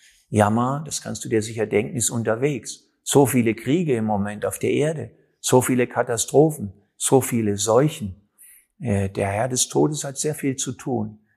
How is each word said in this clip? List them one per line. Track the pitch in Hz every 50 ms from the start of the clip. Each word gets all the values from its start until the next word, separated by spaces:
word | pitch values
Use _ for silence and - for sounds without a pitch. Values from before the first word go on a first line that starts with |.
| _ _ _ _ _ -
Yama, | - 104 104 104 107 117 123 127 139 147 160
das | - - -
kannst | - 110 110 - -
du | 123
dir | 120 110
sicher | 107 110 110 113 107
denken, | 107 110 104 110 113 -
ist | 127 110 -
unterwegs. | 127 117 113 113 110 117 131 151 143 110 - - - - _ _ _ _ -
So | - - - 143
viele | 120 127 123 113 113 107
Kriege | - - 123 143 180 180 151 127
im | 113 110
Moment | 107 107 98 101 104 104 104 107
auf | 110 - -
der | - 110
Erde, | 110 127 143 156 165 147 110 113 - _ _ _ _ _
so | - - 131 127
viele | 123 - 131 123 120
Katastrophen, | 117 - 127 120 - - - - - 135 135 151 160 156 - 110 101 - _ _ _ _
so | - - - 135 131
viele | 127 - 127 113 110 104 101
Seuchen. | 98 101 110 110 123 147 151 - - 110 98 87 - _ _ _ _ - - - _ _ _ _ -
Äh, | 180 120 101 98 98 98
der | 98 107 101
Herr | 98 98 104 120
des | 131 123 123 - -
Todes | - 135 143 151 151 147 -
hat | 139 135
sehr | - - 151 147
viel | - - 139 127
zu | 131 - 139 123
tun. | - - 151 127 113 107 107 107 - _ _ _